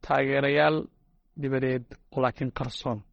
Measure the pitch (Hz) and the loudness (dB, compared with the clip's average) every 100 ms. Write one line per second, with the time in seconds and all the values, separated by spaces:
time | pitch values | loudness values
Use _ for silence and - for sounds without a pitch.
0 | - 143 135 139 139 143 151 156 - _ | 0 0 2 2 2 4 4 2 -2 _
1 | _ _ _ - 139 131 131 127 120 - | _ _ _ -6 -2 0 0 -2 -6 -20
2 | _ - 127 - 131 - 127 - 131 113 | _ 0 0 0 -6 -4 -6 -6 -4 -6
3 | - | -8